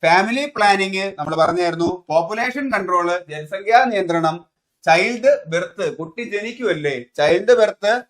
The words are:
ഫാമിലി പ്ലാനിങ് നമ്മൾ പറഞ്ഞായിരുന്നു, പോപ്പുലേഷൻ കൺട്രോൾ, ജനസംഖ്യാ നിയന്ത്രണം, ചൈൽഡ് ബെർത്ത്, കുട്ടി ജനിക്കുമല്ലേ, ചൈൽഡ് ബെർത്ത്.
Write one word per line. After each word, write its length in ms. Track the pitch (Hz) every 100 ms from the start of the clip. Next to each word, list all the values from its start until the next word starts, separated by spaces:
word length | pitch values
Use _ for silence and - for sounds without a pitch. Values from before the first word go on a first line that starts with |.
ഫാമിലി 480 | 160 175 202 247 285 -
പ്ലാനിങ് 500 | 208 196 190 190 196 190
നമ്മൾ 160 | 151 160
പറഞ്ഞായിരുന്നു, 680 | 160 175 175 165 170 185 _
പോപ്പുലേഷൻ 640 | 156 170 220 247 247 277
കൺട്രോൾ, 520 | 214 185 185 170 175 175
ജനസംഖ്യാ 560 | 151 151 190 202 233
നിയന്ത്രണം, 600 | 254 208 185 165 160 170 - _ _ _ -
ചൈൽഡ് 560 | 165 208 240 254 285 156
ബെർത്ത്, 500 | 165 175 - 175 147
കുട്ടി 260 | 160 -
ജനിക്കുമല്ലേ, 800 | 233 202 214 240 233 165 147 131 120 -
ചൈൽഡ് 380 | 147 175 208 247
ബെർത്ത്. 440 | 214 196 202 240 247